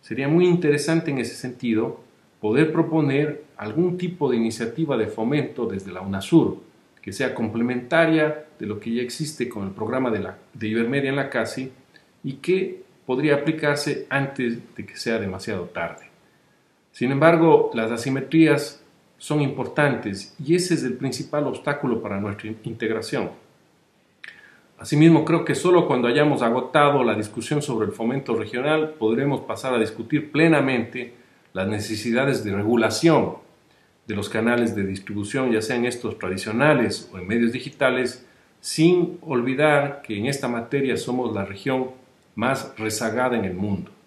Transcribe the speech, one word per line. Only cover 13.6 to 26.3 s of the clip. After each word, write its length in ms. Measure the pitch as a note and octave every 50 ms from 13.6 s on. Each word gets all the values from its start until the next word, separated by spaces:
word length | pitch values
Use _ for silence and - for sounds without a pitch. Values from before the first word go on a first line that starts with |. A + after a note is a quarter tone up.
| - D3 C#3+ D3 - D3+ C#3+ - - -
antes 480 | - C#3 C#3 C3+ - - B2+ A#2 A#2 A#2 - - -
de 80 | - G2+
que 120 | G2 -
sea 220 | - - A#2+ A2+ G#2+
demasiado 460 | G#2 F#2+ F#2 F#2 - - G#2 F#2 F2
tarde. 460 | E2+ - F2 E2 E2+ - - - - _ _ _ _ _ _ _ _ _ _ _ _ _ _ _ _ _
Sin 180 | - B2 B2
embargo, 600 | C#3 C#3 D3+ E3 E3+ D#3+ E3 E3 D3+ - - - -
las 180 | A#2+ A2+ A2
asimetrías 920 | A#2+ A#2 - C3+ C3 C3+ C#3 - - D#3+ D#3+ D3+ C#3+ C#3 - - - - _ _ _ _ _ _ _
son 240 | _ - - D3+ D3+
importantes 960 | D3 C3 A#2 - B2+ - - - D3 C#3+ B2+ A#2 - A2 G2 F#2+ - - - - C3+
y 120 | C3+ E3
ese 200 | F3+ F3 F3+ E3+
es 80 | D3 B2+
el 120 | B2+ -
principal 520 | - C3+ C3 A#2+ - D#3 - - D3 D3
obstáculo 560 | C3+ G#2 - - D3 C#3+ - - B2+ A#2 - -
para 180 | G2+ G2+ G2
nuestra 280 | G2+ G#2 G2+ - - A2
in-, 100 | A2 - -
integración. 680 | A2+ A2+ - A#2+ A2 A2+ G#2+ - - - C3 G2 E2 - - - _ _ _ _ _ _ _ _ _ _ _ _ _ _ _ - - - - - - - _ _ _ _ _
Asimismo, 460 | - - - D3 D#3 E3 E3 D3+ D#3
creo 200 | - E3 E3 -
que 100 | - C#3
solo 320 | - - F3+ F3 E3+ -
cuando 220 | - C#3 B2 A#2+ A#2
hayamos 340 | B2+ D3 D3+ D3